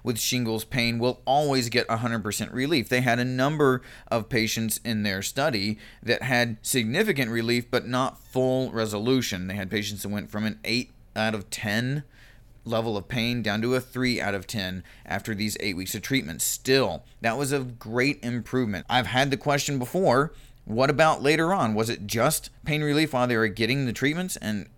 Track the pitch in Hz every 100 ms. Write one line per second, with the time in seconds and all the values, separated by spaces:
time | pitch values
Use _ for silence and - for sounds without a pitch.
0 | - 113 - 127 117 110 - 127 117 117
1 | 120 - - 139 151 131 120 120 - 113
2 | 120 117 104 101 110 123 135 160 104 127
3 | 127 120 127 127 135 156 139 127 - -
4 | - 113 107 123 110 - 113 - - 107
5 | 104 95 101 - 151 117 101 107 - -
6 | 110 117 123 123 120 110 - 131 110 143
7 | 214 147 120 117 117 120 120 123 113 123
8 | 135 - - 135 131 131 131 113 107 104
9 | 113 131 113 95 92 98 95 110 101 101
10 | 101 104 - 104 107 - - 117 - -
11 | - - 110 110 95 - 107 107 123 147
12 | - - - - - - 110 113 117 104
13 | 92 117 113 120 107 104 117 127 127 123
14 | 127 107 90 98 92 113 92 92 - -
15 | - 98 113 104 107 - - 87 95 107
16 | - 135 78 80 - - - 135 113 78
17 | - - - 117 139 143 127 117 110 117
18 | 131 143 120 120 110 127 120 92 - 123
19 | 98 127 139 135 151 143 139 139 123 175
20 | 190 123 156 - - - - 110 135 135
21 | 156 151 127 151 165 190 120 107 113 -
22 | 101 113 135 160 - - - 151 151 147
23 | 156 127 123 113 110 95 113 135 131 104
24 | 135 160 185 - - 104 -